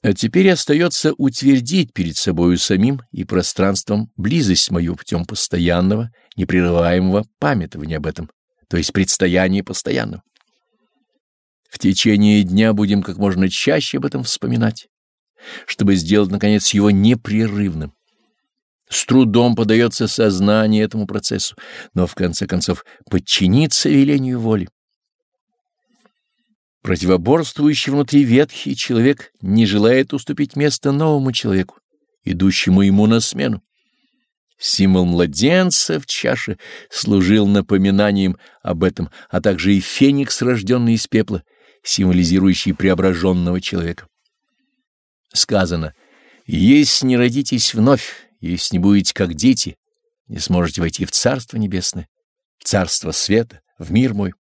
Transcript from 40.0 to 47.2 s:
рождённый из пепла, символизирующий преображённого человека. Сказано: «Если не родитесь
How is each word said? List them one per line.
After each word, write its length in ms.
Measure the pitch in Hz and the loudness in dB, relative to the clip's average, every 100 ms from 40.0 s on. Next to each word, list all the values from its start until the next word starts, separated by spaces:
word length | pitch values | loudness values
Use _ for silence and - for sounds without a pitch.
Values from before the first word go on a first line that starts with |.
| 135 139 135 - | 2 2 -2 -2
рождённый 500 | 120 123 98 123 117 | -2 -2 0 0 2
из 140 | 113 - | 0 0
пепла, 340 | 110 104 95 _ _ _ _ | -2 -2 -6 _ _ _ _
символизирующий 920 | - - 95 90 87 92 95 90 98 82 | -6 0 2 2 2 4 2 2 -2 0
преображённого 840 | 95 90 95 85 95 90 87 90 | 0 2 0 0 0 0 -2 -4
человека. 460 | - 92 85 87 - _ _ _ _ _ _ _ _ _ _ _ _ | -4 -6 -6 -10 -18 _ _ _ _ _ _ _ _ _ _ _ _
Сказано: 600 | - - 104 90 85 78 _ _ _ _ _ - | -4 0 0 0 -4 -6 _ _ _ _ _ -6
«Если 600 | - 98 143 139 - 131 | 2 6 6 4 0 0
не 100 | |
родитесь 560 | 123 | 2